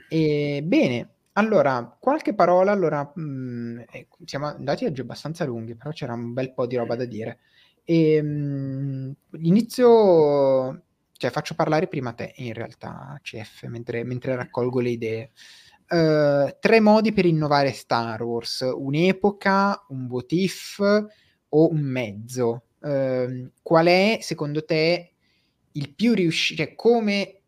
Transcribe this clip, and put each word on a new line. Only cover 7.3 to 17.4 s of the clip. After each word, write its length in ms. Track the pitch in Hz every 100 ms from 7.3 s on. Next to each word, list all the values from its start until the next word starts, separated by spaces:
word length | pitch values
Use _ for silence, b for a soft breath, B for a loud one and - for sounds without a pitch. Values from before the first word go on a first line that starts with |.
| 120 b b b b
Ehm, 1300 | - 170 156 156 151 147 143 139 135 135 139 135 131 139 _ -
inizio, 1400 | 165 196 233 - 247 233 208 170 151 143 135 131 131 131 _ _ _
cioè, 160 | - 131
faccio 240 | 147 156 160
parlare 320 | 156 156 185
prima 260 | 151 127
te, 200 | 120 - -
in 160 | 123
realtà, 680 | 110 110 - - 85 - 143
C 180 | - 117
F, 200 | 104 - 131
mentre, 360 | 117 120 117
mentre 320 | 120 123 135 127
raccolgo 440 | 123 - 123 127
le 100 | 123
idee. 420 | 120 113 113 - _ B B B B -
Eh, 720 | 175 160 151 147 143 135 -
tre 200 | - 226
modi 340 | 214 214 220
per 120 | 214 180
innovare 460 | 160